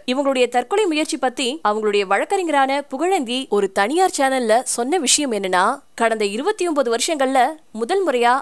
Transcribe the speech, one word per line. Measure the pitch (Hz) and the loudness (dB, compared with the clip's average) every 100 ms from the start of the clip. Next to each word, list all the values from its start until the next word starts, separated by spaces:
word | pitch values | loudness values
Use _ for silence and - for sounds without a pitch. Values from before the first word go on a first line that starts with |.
| - | -2
இவங்களுடைய | 254 277 254 240 | -2 0 2 2
தற்கொலை | 247 247 403 415 | 0 0 0 0
முயற்சி | 302 302 294 | 0 -2 -2
பத்தி | 262 247 247 311 208 | -4 -2 -4 -2 -2
அவங்களுடைய | 214 208 202 196 | 0 0 0 0
வழக்கறிஞரான | 247 294 403 339 285 269 277 277 | 0 0 -2 0 2 2 0 -6
புகழேந்தி | 262 349 392 226 254 208 | -4 0 0 -2 -6 -2
ஒரு | 202 196 | 0 0
தனியார் | 202 202 320 370 - | 0 0 2 0 2
சேனல்ல | 269 262 226 226 | 0 0 2 2
சொன்ன | 254 - 247 359 | 0 -4 -2 0
விஷயம் | 254 - 285 | 0 0 0
என்னன்னா, | 214 190 180 202 277 - | -2 0 2 2 0 -10
கடந்த | - 226 220 | -2 -2 0
இருபத்தி | 208 214 330 427 349 | -2 -2 -2 -2 -2
ஒன்பது | 294 233 233 | 0 0 0
வருஷங்கள்ல | 254 302 262 269 254 311 - | -2 0 2 2 2 0 -14
முதல் | 220 233 392 339 | -8 -2 0 0
முறையா | 247 233 262 | 2 2 2